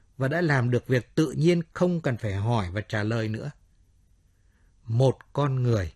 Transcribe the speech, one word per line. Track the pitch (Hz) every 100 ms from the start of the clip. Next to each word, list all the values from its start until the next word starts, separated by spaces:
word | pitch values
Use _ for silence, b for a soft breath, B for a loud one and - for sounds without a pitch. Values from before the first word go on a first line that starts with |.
| b -
và | 135
đã | 165
làm | 170 139 120
được | 123 -
việc | 127 -
tự | - 151
nhiên | 131 160 175 -
không | - 180 170
cần | 151 117
phải | 107
hỏi | 98 110 117 87
và | 101
trả | - 107
lời | 104 117 110
nữa. | 110 143 - _ _ _ _ _ _ _ _ _ _ _ _
Một | 120 117 131 - -
con | - 143 131
người. | 123 110 82